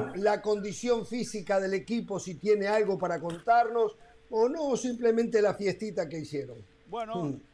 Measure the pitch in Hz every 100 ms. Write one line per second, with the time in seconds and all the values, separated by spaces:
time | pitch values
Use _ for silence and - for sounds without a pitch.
0 | - 180 208 208 208 208 202 - 240 233
1 | 196 247 214 214 180 196 190 190 190 233
2 | 175 196 - 156 208 208 196 214 202 202
3 | 180 170 170 170 - 233 233 233 220 -
4 | - - - 226 233 330 294 240 247 240
5 | 233 226 233 220 208 - 202 180 214 180
6 | 139 160 139 147 127 117 104 _ - 214
7 | 220 202 151 127 -